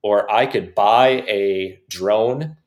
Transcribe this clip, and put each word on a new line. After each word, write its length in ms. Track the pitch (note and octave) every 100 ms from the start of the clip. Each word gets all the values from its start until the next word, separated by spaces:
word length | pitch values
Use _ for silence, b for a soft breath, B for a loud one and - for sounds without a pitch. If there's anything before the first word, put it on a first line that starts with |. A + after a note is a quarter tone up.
Or 260 | G#2 G#2 -
I 140 | G#2+ C3+
could 280 | A2+ F2
buy 500 | - G#2 A#2 C3 C3 -
a 500 | G2+ G2 F#2+ F#2+ F#2+ _
drone 640 | F2+ F#2+ G#2+ A#2 C3+ D#3 D#3